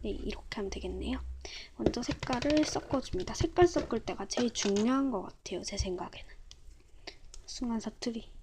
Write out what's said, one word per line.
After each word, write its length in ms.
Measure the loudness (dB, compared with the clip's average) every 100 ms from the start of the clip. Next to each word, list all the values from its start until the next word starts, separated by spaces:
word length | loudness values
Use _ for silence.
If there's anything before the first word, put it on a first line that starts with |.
네, 80 | -4
이렇게 460 | -4 -4 -6 -8 -4
하면 160 | -4
되겠네요. 480 | -4 -4 -4 -2 -4 -4 -8 -10 -12 -14 2
먼저 240 | 4 4
색깔을 640 | -2 -2 0 0 6 6 6
섞어줍니다. 680 | 2 2 0 2 -2 -2 0
색깔 320 | 0 6 6
섞을 320 | 6 0 -2
때가 220 | -2 -4 -2
제일 240 | 2 2
중요한 600 | 2 2 4 6 4 2
것 100 | 0
같아요, 400 | -4 -10 -6 -6
제 160 | -4 -2
생각에는. 480 | -2 -2 -4 -10 -14 -14 -16 -16 -16 -18 -20 -16 -16 -16 -16 -14 -12
순간 340 | -6 -2 -2
사투리. 520 | -2 -4 -4 -4 -8 -16